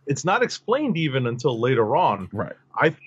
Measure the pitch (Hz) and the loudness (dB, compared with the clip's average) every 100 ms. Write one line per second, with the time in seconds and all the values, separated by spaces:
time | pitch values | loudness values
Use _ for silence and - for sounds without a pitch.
0 | - 139 170 226 240 - - 262 294 165 | -6 -4 0 0 0 -4 -2 -2 0 0
1 | 156 131 120 123 147 117 123 117 107 147 | 0 0 -2 -2 -2 0 2 2 2 2
2 | 160 98 92 104 101 - _ - 151 - | 2 0 -4 -6 -8 -10 _ 0 0 0